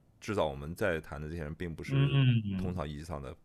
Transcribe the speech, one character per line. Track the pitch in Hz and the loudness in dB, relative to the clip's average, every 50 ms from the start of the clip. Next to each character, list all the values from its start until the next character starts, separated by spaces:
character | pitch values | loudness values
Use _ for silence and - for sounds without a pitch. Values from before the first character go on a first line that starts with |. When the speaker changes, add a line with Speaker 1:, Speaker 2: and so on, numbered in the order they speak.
| _ _ _ - | _ _ _ -12
Speaker 1:
至 | - - 104 | -6 -2 0
少 | 101 85 | 2 2
我 | 76 67 | 2 0
们 | 67 73 78 87 | -4 -6 -6 -4
在 | - 110 98 85 78 | 0 0 2 2 0
谈 | - - 71 71 | -2 -6 -8 -8
的 | 76 | -8
这 | 76 82 | -6 -6
些 | 85 76 | -6 -6
人 | 73 80 | -6 -6
并 | - 87 85 80 | -6 -6 -6 -6
不 | - - | -8 -4
是 | - 135 | 0 2
Speaker 2:
嗯， | 135 139 139 | 4 4 6
嗯， | 139 139 135 127 120 117 107 | 6 6 6 6 6 4 2
嗯。 | 101 95 | 0 -2
Speaker 1:
通 | 92 92 92 90 | -2 -2 -2 -2
常 | 90 73 | -2 -4
意 | 76 73 | -4 -6
义 | 71 80 | -8 -8
上 | 87 82 73 | -6 -6 -6
的 | 69 65 - - | -6 -8 -12 -12